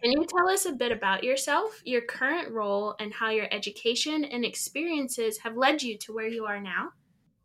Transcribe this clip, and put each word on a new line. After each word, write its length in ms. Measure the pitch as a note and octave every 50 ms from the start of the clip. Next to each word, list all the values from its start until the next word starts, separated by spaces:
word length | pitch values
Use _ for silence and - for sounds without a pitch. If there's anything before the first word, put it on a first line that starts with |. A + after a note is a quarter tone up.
| -
can 80 | A#3+
you 140 | C4 D4+ E4
tell 240 | E4 - F4+ F4 F#4
us 160 | F#4+ G4 -
a 80 | F4+ C#4+
bit 180 | A#3+ A#3+ A#3+
about 320 | A#3 G#3+ G3+ F#3+ F#3+ - -
yourself, 580 | B3 C4+ C4+ - D4 C#4+ E4 G#4 A4 - - -
your 160 | A#3+ B3+ A#3
current 500 | A#3 - - - B3+ C4+ D#4 F4 - -
role, 440 | A3+ A3+ G#3 G3+ G3+ G3+ G#3 G#3 G#3+ -
and 140 | F#3 G#3 G#3+
how 160 | - A3 A3
your 180 | A3 G#3+ G#3 -
education 760 | G3+ G#3 G#3 G#3 G3+ - - A#3 A#3+ A#3+ - D4+ D#4 D#4 D4
and 180 | C#4 A#3+ B3 A#3
experiences 960 | G3+ - - - - - C#4 D#4+ F4 E4 D4 C4+ B3 - B3 A3+ A3 A3
have 180 | - - A3+ A3+
led 260 | A#3+ C4 C#4 D#4 D4+
you 160 | C4 A#3+ G#3+ G3+
to 140 | - - G#3+
where 140 | A3+ A3
you 160 | A3+ A#3 A3+ A3
are 160 | G#3 G3+ G3+
now? 300 | G3+ F#3+ F3 F3+ A#3 F4 - _ _ _ _ _ _ _ _ _